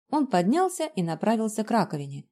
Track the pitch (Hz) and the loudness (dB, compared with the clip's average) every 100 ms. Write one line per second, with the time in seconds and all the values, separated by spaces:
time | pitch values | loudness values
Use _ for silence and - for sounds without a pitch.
0 | _ 302 277 180 175 311 370 - 311 - | _ -2 2 2 4 2 2 -2 -4 -2
1 | 170 160 202 226 220 214 214 233 208 151 | -4 -2 0 0 0 -4 0 0 0 -4
2 | 139 139 - | -8 -12 -14